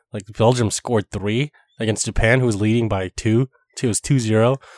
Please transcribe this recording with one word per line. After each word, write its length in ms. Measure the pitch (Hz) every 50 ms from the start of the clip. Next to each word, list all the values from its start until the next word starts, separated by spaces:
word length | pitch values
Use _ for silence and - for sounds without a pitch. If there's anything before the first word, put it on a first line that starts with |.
| _ _
like, 120 | - 107 98 - 104 -
Belgium 340 | 110 117 127 123 117 101
scored 380 | - - - - 120 107 - -
three 420 | - 98 92 104 107 120 147 147 - _ _ _ _ -
against 260 | 113 110 104 - -
Japan, 340 | 113 101 - 113 110 123 131
who 40 | 127 120
was 120 | 107 95
leading 300 | 107 110 113 120 117 110
by 200 | 104 95 95 92 -
two. 340 | - - 110 110 117 135 127 _ _ _ _ _
Two, 120 | - - 120
it 20 |
was 120 | 101 -
two 180 | - - 143 131
zero. 380 | 113 107 110 110 113 127 135 131 - - -